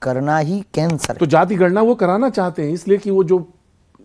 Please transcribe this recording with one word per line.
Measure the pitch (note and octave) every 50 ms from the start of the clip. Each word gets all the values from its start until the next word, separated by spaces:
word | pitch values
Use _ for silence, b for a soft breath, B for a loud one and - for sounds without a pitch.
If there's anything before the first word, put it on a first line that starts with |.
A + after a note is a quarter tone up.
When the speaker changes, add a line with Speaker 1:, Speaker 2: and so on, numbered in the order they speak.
| -
Speaker 1:
करना | C3 B2+ B2+ C#3 D3 D3+ D#3
ही | D3+ D3 F#3 G3+ F#3+ - -
कैंसर | - D#3 E3+ E3+ C#3+ - - A#2+
है। | -
Speaker 2:
तो | F3
जाति | D3+ C#3+ D#3 F#3+ F3+ G#3+
गणना | F3+ F#3 F3+ F3+ G#3 A3
वो | A3+ A#3+
कराना | - G3+ F3 F3+ G3+ B3+ C4+
चाहते | - - F#3 F3+ E3+ - D#3
हैं | D3 D#3+
इसलिए | F3 - G3 G3 G3+
कि | G3 G#3+
वो | G3 F#3+ F#3+
जो | D#3+ F#3 F3+ E3 - _ _ _ _ _ _ _ _ _ _ -